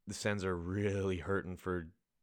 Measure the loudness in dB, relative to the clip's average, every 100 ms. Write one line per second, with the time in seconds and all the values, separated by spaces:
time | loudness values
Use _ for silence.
0 | -10 -2 0 2 2 0 0 2 2 2
1 | 2 0 0 0 -2 -4 -2 -2 -4 -14
2 | _ _